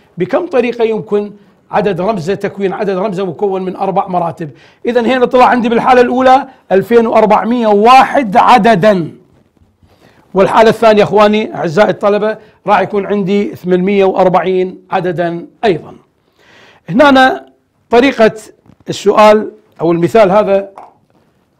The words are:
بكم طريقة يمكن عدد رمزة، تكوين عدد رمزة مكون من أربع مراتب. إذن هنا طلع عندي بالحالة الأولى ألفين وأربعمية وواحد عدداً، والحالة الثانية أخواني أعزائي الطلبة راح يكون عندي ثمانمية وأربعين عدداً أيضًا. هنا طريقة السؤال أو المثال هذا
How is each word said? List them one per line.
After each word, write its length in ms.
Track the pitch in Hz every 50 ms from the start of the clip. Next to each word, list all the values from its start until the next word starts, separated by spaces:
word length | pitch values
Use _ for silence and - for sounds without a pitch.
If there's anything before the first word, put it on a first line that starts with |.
| _ _ _
بكم 300 | 165 180 - 269 349 349
طريقة 360 | 330 - 247 233 240 233 233 226
يمكن 480 | 226 220 202 151 - 208 208 208 202 - - _ _ _ _ _ _
عدد 300 | - 208 185 208 185 170
رمزة، 340 | 180 214 226 180 143 185 196
تكوين 380 | 196 202 185 - 196 196 180 160
عدد 240 | - 214 196 190
رمزة 280 | 180 202 220 175 185 202
مكون 360 | 180 147 - 208 196 190 185
من 140 | 185 185 -
أربع 320 | - 196 196 175 196 190
مراتب. 420 | 190 175 175 170 165 - - 165 143 - _ _ _ _ _ -
إذن 200 | 240 226 247 226
هنا 200 | 226 262 254 247
طلع 200 | 240 254 254 247
عندي 240 | 196 240 247 214 240
بالحالة 320 | 233 214 - 247 254 247
الأولى 460 | 247 247 247 254 262 262 262 277 - - - _ _ -
ألفين 360 | 185 196 196 - 233 233 226
وأربعمية 600 | 220 - 220 220 196 214 - 190 220 247 247 226
وواحد 680 | 214 208 202 214 233 254 262 - - - 285 269 196 190
عدداً، 760 | 233 - 190 247 240 190 233 220 170 208 214 202 180 151 123 - - _ _ _ _ _ _ _ _ _ _ _ _ _ _ _ _ _ _ _ _ _ _ -
والحالة 360 | 190 190 - - - 214 226
الثانية 340 | - - 226 220 214 208 185
أخواني 520 | 139 190 208 208 208 214 214 220 - -
أعزائي 340 | 170 170 170 147 202 208 185
الطلبة 480 | - - 214 202 202 208 208 220 214 214 - _ _ _ -
راح 120 | 185 208 185
يكون 260 | 190 190 208 202 190
عندي 500 | 175 208 208 190 180 202 202 208 - -
ثمانمية 500 | - - 180 180 180 180 202 208 196 190
وأربعين 760 | 190 185 196 185 185 175 175 165 190 185 185 185 185 180 - _ -
عدداً 560 | 190 190 170 185 165 170 175 170 170 170 - - _ - 240
أيضًا. 280 | 214 165 143 101 98 95 - _ _ _ _ _ _ _ _ _ _ _ _ _ _ _ _ _ -
هنا 560 | 170 254 302 285 262 262 262 262 - - - _ _ _ _ _ _ _ _ -
طريقة 440 | 226 240 269 277 254 220 220 214 - - - - _ _ _ _ _ _ _ -
السؤال 640 | 151 - - 196 - 220 214 214 214 214 202 - - _ _ _ _ -
أو 100 | 156 170
المثال 400 | 170 170 170 - - 226 208 175
هذا 380 | 190 214 196 190 196 196 196 - - - - - _ _ _ _ _ _ _ _ _ _ _ _ _